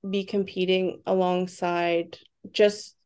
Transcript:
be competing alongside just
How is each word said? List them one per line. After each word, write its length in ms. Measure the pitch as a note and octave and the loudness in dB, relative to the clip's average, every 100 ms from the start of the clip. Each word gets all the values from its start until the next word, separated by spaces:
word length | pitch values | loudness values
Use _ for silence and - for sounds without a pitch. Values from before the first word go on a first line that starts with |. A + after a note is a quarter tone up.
| G3 | -2
be 140 | G3 | -4
competing 760 | F#3+ G3+ F#3+ - F3+ F#3 F#3 - - | -2 -2 -2 -2 2 2 0 -4 -2
alongside 1120 | F#3+ F3+ F3+ F3+ - F3+ F3 E3+ E3+ E3+ - _ _ G3 | 2 2 0 -2 -4 -2 0 0 0 -2 -12 _ _ -12
just 440 | - G#3 - - _ | 4 4 4 -14 _